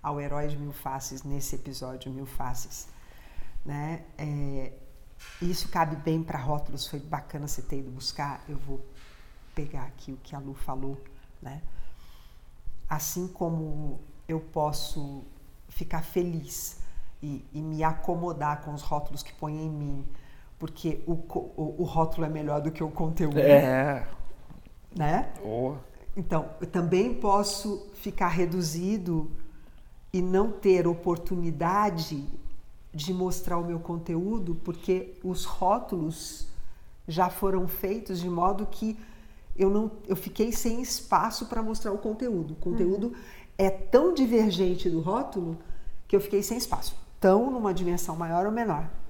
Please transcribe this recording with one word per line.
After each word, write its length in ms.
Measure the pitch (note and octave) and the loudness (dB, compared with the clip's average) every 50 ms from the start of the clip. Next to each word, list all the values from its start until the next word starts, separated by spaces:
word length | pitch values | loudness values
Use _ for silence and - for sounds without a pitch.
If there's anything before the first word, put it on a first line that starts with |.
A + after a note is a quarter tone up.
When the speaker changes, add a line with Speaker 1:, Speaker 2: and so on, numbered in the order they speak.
Speaker 1:
ao 180 | - D3 D3 C#3+ | -4 -4 -4 -4
Herói 280 | C#3+ C#3+ C#3+ D3 D3 | -4 -2 -2 0 0
de 100 | D3 D3 | 0 -2
Mil 140 | C#3+ D3 C#3+ | -2 -4 -8
Faces 520 | C#3 - - C3+ C3+ C3+ C3+ - C3+ C3+ - | -10 -8 -8 -6 -6 -6 -6 -8 -10 -10 -4
nesse 320 | C#3+ C#3 C#3 C3 - D3 | -2 -2 -2 0 -2 -2
episódio 540 | C3 - C#3+ C3 - C3 B2+ C3 B2+ - C3+ | -4 -4 -4 -8 -8 -8 -10 -10 -10 -10 -10
Mil 140 | B2+ C3+ C#3 | -8 -8 -10
Faces, 640 | C3+ - - B2+ B2 A#2+ - - - - - - - - - - - - - - - - - - - - - - | -8 -4 -4 -2 0 0 0 -2 -4 -8 -12 -12 -14 -16 -18 -18 -18 -18 -18 -18 -8 -4 -2 -2 0 0 0 -2
né? 380 | C#3 D3 C#3+ D3 D#3 E3 E3 D#3+ - - | 0 -2 -2 -2 -4 -6 -8 -10 -14 -10
É, 540 | - D3+ D3 D3 C#3+ C#3+ C#3 C#3 C3+ C3 - - - - - - - - - - - - - - - | -8 -6 -4 -2 0 0 0 2 0 0 -2 -4 -8 -16 -18 -18 -18 -18 -18 -18 -18 -18 -18 -8 -2
isso 260 | F3 F3 F3+ - - - | 0 0 2 2 0 0
cabe 280 | - F3+ E3 D#3 D#3+ | 2 2 2 2 0
bem 260 | D3 - E3 D#3+ E3 D#3+ | -2 0 0 2 2 0
pra 160 | D#3+ - C#3+ | -2 -4 -2
rótulos, 480 | B2+ C#3+ D3+ D3+ - - C#3+ C3+ - | 0 0 2 2 2 0 0 -2 -2
foi 120 | - - C#3+ | -6 -6 -8
bacana 480 | C#3+ D3+ D3+ C#3+ C#3+ - - D3 D3 | -6 -4 -6 -6 -6 -6 -8 -8 -4
você 140 | C#3 - - | -2 -2 -2
ter 180 | B2+ - C#3+ C3 | 0 0 0 -2
ido 120 | C3 C3 | -2 -4
buscar. 500 | B2 C#3 C#3 - - - C#3+ C#3+ C3+ - - | -8 -6 -8 -6 -4 -4 -4 -4 -6 -8 -10
Eu 100 | - D3 | -4 -2
vou 220 | C3+ - D3 C3+ - - - - - - - - - - - - - - - - | -2 0 2 0 0 0 -4 -10 -16 -18 -18 -20 -20 -20 -20 -20 -20 -20 -6 -4
pegar 300 | - D3 - - C3+ B2+ | -2 -2 0 0 0 -2
aqui 300 | B2+ - - - - C3+ | -2 -4 -8 -12 -12 -12
o 40 | B2+ - | -12 -12
que 100 | - - | -14 -14
a 40 | C#3 | -12
Lu 140 | C#3 C#3 - | -10 -10 -4
falou, 440 | - - - C3 B2+ C3+ C3+ C3+ C3+ - - - - - - - - | -2 -2 0 0 0 0 0 -2 -4 -8 -14 -16 -18 -18 -20 -18 -14
né? 200 | - B2 C3+ D#3 - - - - - - - - - - - - - - - - - - - - - - - - - - | -12 -12 -8 -4 -2 0 0 2 0 0 -2 -4 -10 -18 -18 -18 -18 -20 -20 -20 -20 -20 -20 -4 -4 -2 -2 0 0 0
Assim 380 | D#3 D3 D3 - - F3+ F3+ | 0 0 -2 -2 -2 -2 -4
como 720 | F#3 F#3 - F3+ E3+ E3 D#3+ D#3 D#3 D3 D3 D3+ D3 C#3+ - - - - - - | -4 -2 -2 -2 0 0 -2 0 0 0 2 2 2 0 0 -4 -6 -16 -14 -6
eu 120 | - D#3+ D#3+ | -4 -4 -4
posso 840 | D#3+ - - E3 D3+ D3 C#3+ - - - - - C#3+ C#3+ C#3 C3+ B2 - - - - - - - - | -4 -4 -2 0 0 2 2 0 0 0 0 0 0 -2 -6 -10 -12 -16 -18 -18 -20 -20 -20 -20 -20
ficar 340 | - - - F3+ - - E3 E3+ | -4 -2 -2 0 2 0 0 0
feliz 760 | - - F#3 F3+ F3 E3 D#3+ C#3+ - - - - - - - - - - - - - - - | 0 0 0 0 0 -2 -4 -6 -6 -10 -8 -8 -10 -4 -2 -2 -2 0 0 -2 -2 -4 -6
e, 220 | D3 D3 C#3+ - - - | -8 -8 -8 -8 -10 -10
e 100 | - D3+ | -8 -8
me 220 | D#3 D#3 D#3 D#3 D#3 | -6 -4 0 2 2
acomodar 800 | D#3+ D#3+ - - - F3 E3+ E3 F3 E3 D3 D3 D3 D3 D3 | 2 2 2 2 0 0 0 -2 -4 -2 0 0 0 0 -2
com 120 | - D3 D3 | -4 -8 -8
os 80 | D3 - | -4 -2
rótulos 380 | - D#3 D3 D3 - C#3+ C3 - | 0 0 0 0 -2 -2 -4 -4
que 100 | - - | -10 -10
põe 200 | - D#3+ D3+ D3+ | -8 -6 -6 -4
em 120 | D#3 D#3 D#3 | -4 -4 -4
mim, 360 | D#3 D3 D3 C#3+ C#3 C#3 C#3 - - - - - - - - - - - | -4 -4 -2 -2 -2 0 0 0 -2 -2 -4 -10 -18 -18 -18 -20 -12 -10
porque 420 | E3 D#3 - - - D#3+ D3+ - - | -10 -10 -8 -4 -2 -2 0 0 0
o 80 | - E3+ | 0 0
co-, 340 | E3 - - - - - - - | 0 -2 -2 -6 -6 -6 -6 -6
o, 180 | - D#3 D3+ D3+ - | -4 -4 -4 -2 -2
o 40 | F3 | -4
rótulo 420 | - - D#3+ D#3+ D#3+ - E3+ D#3+ | 0 2 2 4 4 4 0 0
é 40 | D3+ | 0
melhor 320 | D#3 D3+ D3+ D3 D3 D3+ | -2 -2 -2 -2 -2 0
do 100 | D3 D#3+ | -2 -2
que 120 | D#3+ - E3 | -4 -4 -6
o 60 | D3+ | -4
conteúdo. 480 | - - E3 D#3+ D#3+ - E3 D3 C#3+ D3+ | 0 0 0 2 2 2 2 4 4 6
Speaker 2:
É. 680 | C3+ C#3+ C#3+ C#3+ C#3+ C3 C3 C3 C3+ D3 C#3 B2 A#2 - - - - - - - - - - - - - - - - - - | 10 12 12 12 12 8 4 4 4 2 2 0 0 -2 0 0 0 -2 -2 -4 -10 -14 -14 -16 -16 -18 -20 -20 -20 -10 -2
Speaker 1:
Né? 360 | F3+ D3+ D3+ E3 A3+ C4+ - - - | 0 2 4 4 4 2 0 -2 -4
Speaker 2:
Boa. 380 | G3+ G#3 A3+ - - C3 D3+ C3+ - - - - - - - | -4 -4 -2 0 0 -2 -2 -6 -12 -16 -18 -10 -4 -2 -2
Speaker 1:
Então, 320 | G3+ E3 - G#3+ G#3 G3+ - - - | 0 2 2 2 2 0 -2 -8 -8
eu 60 | F3 | -8
também 460 | D#3+ - F3+ E3+ D#3+ F#3 F3+ G#3+ B3 A#3 | -2 0 0 2 4 4 4 4 4 2
posso 720 | - - G3+ G3 G3+ G#3 - - - - G#3+ G3+ F#3 - - - | 2 4 4 6 6 4 2 -2 -4 -4 -4 -4 -4 -8 -14 -16
ficar 320 | - - G#3 - - G3 | -8 -8 -4 -2 0 0
reduzido 1040 | F3 D#3+ F3+ F3 E3 E3+ F#3 E3+ D#3 D3+ E3+ F3+ F#3+ A3 G#3+ F3 F3 E3+ D#3+ D3+ - - - - - - - - - - - - - - - - - - | 2 4 2 2 2 2 0 0 -2 -2 -2 0 0 0 0 0 0 0 0 2 0 0 0 -2 -4 -6 -14 -18 -18 -18 -20 -20 -20 -20 -20 -12 -2 0
e 80 | F#3 | 0
não 300 | F3+ F#3 F#3 F#3+ G#3+ A3+ | 2 4 4 4 4 4
ter 340 | G#3 - - G3 F#3 F3 E3 | 0 2 6 6 6 8 6
oportunidade 1400 | E3+ E3+ - - F3+ E3+ E3 - - F#3 F3 E3+ E3 D3+ C#3+ E3 E3+ F#3+ G#3 G#3 G#3 F3 E3 D#3+ - D#3+ C#3 C#3+ D3 - - - - - - - - - - - - - | 4 2 2 0 0 0 0 0 -2 0 2 2 0 0 2 0 2 4 4 4 2 2 0 -4 -4 -4 -4 2 2 2 2 2 0 -2 -2 -4 -8 -16 -16 -18 -12 -10
de 180 | D#3 D3 F3 F#3 | -6 -4 -2 0
mostrar 440 | F#3 F#3 F#3 F3+ - - - F3+ | 0 2 2 2 2 2 2 2
o 80 | E3+ E3+ | 2 0
meu 140 | E3+ E3+ E3 | 0 -4 -4
conteúdo, 760 | E3 - E3+ E3+ E3 - E3 E3 F3+ G3+ A3+ A3 F#3 E3+ E3 D#3+ - | -4 -4 -4 -4 -2 -2 -2 0 0 0 0 0 2 2 0 0 0
porque 540 | F#3 E3 - - - F#3 F#3 F#3 - - - - | -2 -4 -4 0 0 0 0 0 -6 -12 -6 -4
os 200 | F#3 F3+ F3 - | -2 -2 0 0
rótulos 1000 | - - - F#3 F#3 G#3 A#3+ A3+ - G3+ F3 D#3 D#3+ D#3+ - - - - - - - - - - - - - - - - - - | 0 2 4 4 4 4 4 2 -2 -2 -2 -2 -2 -4 -6 -10 -10 -4 -2 -2 -2 -2 -2 -2 -4 -4 -6 -14 -18 -18 -14 -8
já 220 | - D#3 F3 F#3 F3+ | -4 2 2 2 2
foram 380 | - - - G3 F#3+ F#3 F3+ | 2 0 0 2 2 2 2
feitos 520 | D#3+ - - - F#3 G#3 A#3 G#3+ - F#3+ E3+ | 0 -2 -2 -2 -2 -2 -4 -4 -6 -4 -4
de 100 | F3 F3+ | -2 -2
modo 360 | F3 E3+ F3 F#3+ G3+ F#3+ G#3+ | 0 2 4 4 4 2 0
que 300 | - - - A3 A3 G#3+ - - - - - - - - - - - - | 0 -2 0 -2 -2 -4 -4 -10 -16 -18 -18 -20 -20 -20 -20 -6 -4 2
eu 120 | - G3 F#3+ | 4 4 6
não, 200 | G3 G#3 A3+ G#3 - - - | 6 4 2 2 -4 -8 -4
eu 80 | - F#3+ | -2 -2
fiquei 360 | - - - - - A3 A#3+ | -2 -2 -6 0 0 0 2
sem 300 | A3+ - - A#3 A3+ A#3+ | 2 2 2 2 2 0
espaço 640 | C4 B3 - - - - G3+ F3 E3+ A3+ A3 - A#3+ | 0 -2 -4 -6 0 2 4 4 4 2 -2 -4 -6
pra 160 | - A#3+ A3+ A3 | -2 -2 -2 0
mostrar 280 | A3 A3 - - G#3+ | 0 0 0 0 0
o 60 | G3 | 0
conteúdo. 560 | G#3 - A3 G#3+ A3 C4 B3 G#3+ E3+ D#3+ D3 D#3+ | -2 -2 -4 -4 -2 -2 0 0 -2 -2 -4 -4
O 40 | |
conteúdo 500 | - - F3+ - - F3+ F3 F#3+ G#3 G#3 | -2 0 2 4 4 4 4 4 2 0
Speaker 3:
Uhum. 80 | A#3+ - - - - - - - - - | -2 -4 -6 -14 -16 -18 -18 -18 -14 0
Speaker 1:
é 120 | - F#3+ F#3+ | 2 4 4
tão 440 | G3 - - - - C4 D#4 F#4 F4 | 4 2 2 6 6 8 8 6 4
divergente 760 | D4 C4+ A3 A#3 A3+ A3 G#3+ F3 F3 F#3+ F3+ F3+ F3 - - | 4 4 6 6 6 6 6 4 4 2 2 2 2 2 2
do 120 | D#3+ D#3+ | 2 2
rótulo 560 | D3+ F3+ G3+ B3 D4 - - G3+ F3 E3 E3 - - - - - - - - - - | 0 0 0 0 -2 -2 -4 -4 -4 -4 -6 -6 -4 -4 -4 -2 0 -2 -2 -2 0
que 80 | - - | 4 4
eu 60 | G3+ | 4
fiquei 200 | G3 G3+ - G3 | 4 4 0 0
sem 160 | G3+ - A#3 | 2 0 -2
espaço. 380 | B3 A#3+ - - - - - - - - - - - | -2 0 0 0 0 0 -2 -2 -2 -6 -8 -4 4
Tão 320 | - F#3 F#3+ G#3 A#3+ C4+ | 6 6 8 8 4 2
numa 220 | C4 B3 G#3+ G3+ F3+ | 0 0 0 0 0
dimensão 420 | F3+ F#3 F3 F3 F3 - - D#3+ | 2 2 2 2 0 0 -2 -2
maior 300 | E3 E3+ E3 E3+ F3 F#3+ | -4 -2 0 2 2 2
ou 60 | G#3+ A3 | 2 0
menor. 360 | A#3+ A#3 G#3 D#3 D3 E3 E3 - - - | 0 0 0 0 0 0 0 0 0 -2